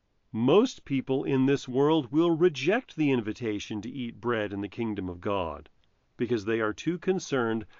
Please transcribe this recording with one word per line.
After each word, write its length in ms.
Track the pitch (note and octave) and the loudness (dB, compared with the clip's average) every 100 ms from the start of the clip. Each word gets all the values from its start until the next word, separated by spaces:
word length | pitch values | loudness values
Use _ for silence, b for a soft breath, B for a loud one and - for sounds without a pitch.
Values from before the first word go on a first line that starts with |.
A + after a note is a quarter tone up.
| _ _ _ | _ _ _
Most 540 | A2 B2 F#3 B3+ - - | 0 6 6 4 -2 -4
people 380 | C3+ B2+ C3+ | -4 -2 -2
in 240 | D#3 C3+ C3 | 0 2 4
this 200 | C#3 - | 2 0
world 440 | B2 D3 D#3+ A#2+ | 2 4 2 2
will 180 | D3 E3+ | 2 4
reject 680 | D#3+ F3+ C3+ C#3 A3+ - - | 4 2 2 0 0 -2 0
the 140 | D3 | 2
invitation 720 | B2+ G#2+ G#2+ A#2 G#2 - G#2+ | 2 0 -4 -4 -4 -4 -8
to 80 | G#2+ | -6
eat 320 | C3+ A#2 A2 | -8 -8 -6
bread 320 | A#2 A2+ G#2 | -2 -2 -2
in 80 | G2+ | -4
the 80 | G2+ | -6
kingdom 400 | - A2+ G2+ F#2 | -4 -4 -2 -6
of 100 | F2 | -6
God 500 | G2+ G2 E2+ D2+ D#2 _ _ _ _ - | -4 -2 -4 -8 -14 _ _ _ _ -6
because 280 | A#2 A#2 G2 | -2 -2 0
they 160 | A2+ | 0
are 100 | G#2+ | 0
too 280 | G2+ D#3+ F3 | -2 -4 -4
concerned 640 | - F#3+ - C3+ A2+ A2+ - | -2 -2 0 0 0 -2 -6